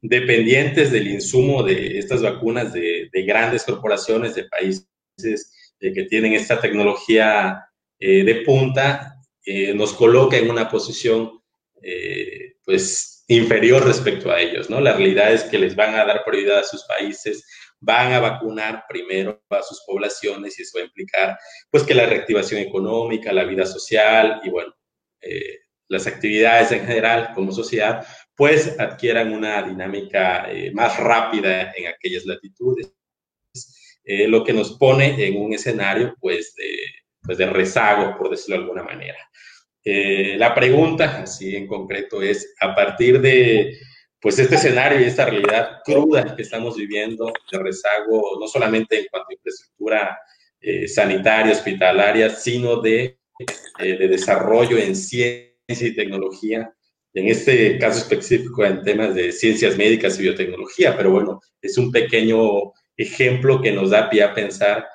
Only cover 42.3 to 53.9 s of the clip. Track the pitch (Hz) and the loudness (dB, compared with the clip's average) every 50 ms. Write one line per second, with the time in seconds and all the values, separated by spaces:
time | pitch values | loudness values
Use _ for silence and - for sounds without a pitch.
42.3 | 104 98 - - _ _ 98 95 95 101 101 101 - - 120 123 123 127 131 135 | -2 -4 -6 -14 _ _ -4 -2 2 0 0 0 0 2 4 6 6 6 6 6
43.3 | 131 127 127 117 113 107 101 - - - - - - _ _ _ _ _ - 107 | 6 6 6 6 6 4 2 0 -4 -14 -20 -20 -20 _ _ _ _ _ -2 0
44.3 | 101 117 131 123 165 156 - 139 120 123 131 147 147 139 123 120 127 - 131 120 | 2 2 4 4 4 4 4 4 2 4 4 4 4 4 4 2 4 2 0 2
45.3 | 113 104 101 101 107 113 117 - - - - - 143 139 147 156 151 135 - 104 | 2 0 0 2 2 2 0 -2 -6 -12 -4 0 2 2 4 4 4 2 2 -2
46.3 | - - 107 - - 113 117 120 110 107 104 101 104 104 107 113 113 110 113 113 | -8 -10 -10 -10 -8 -8 -8 -8 -6 -8 -8 -6 -4 -4 -4 -4 -6 -6 -6 -6
47.3 | 113 - _ - - 95 95 95 95 - - 104 104 107 104 110 110 110 104 98 | -6 -10 _ -8 -8 -4 -4 -4 -6 -4 -2 -2 -2 -2 0 0 0 0 0 -2
48.3 | 98 95 104 107 - 135 113 110 110 113 113 - 110 104 98 - - 92 - - | -4 -6 -8 -4 -2 0 0 2 0 0 0 0 -2 -4 -2 -6 -10 -12 -12 -12
49.3 | - _ _ - 92 - _ _ _ _ 104 107 110 107 101 92 - - - _ | -18 _ _ -12 -12 -12 _ _ _ _ -4 -2 0 0 0 -2 -6 -10 -18 _
50.3 | _ _ _ _ _ _ - 104 101 - 92 101 - 113 104 101 95 95 95 110 | _ _ _ _ _ _ -8 -6 -6 -6 -6 -4 0 0 0 2 0 0 2 2
51.3 | 110 110 110 110 104 - - 101 95 95 95 92 90 95 101 104 107 110 110 110 | 2 4 4 2 2 0 0 -6 -2 2 2 2 4 4 2 4 4 4 2 2
52.3 | 110 - - 123 120 123 123 120 117 113 107 110 110 117 127 127 _ _ _ _ | 0 -4 -6 -4 -4 -2 0 0 0 0 2 2 2 2 0 -4 _ _ _ _
53.3 | _ - 127 - - - - - _ - - 95 | _ -14 -12 -12 -12 -14 -18 -20 _ -6 -4 -4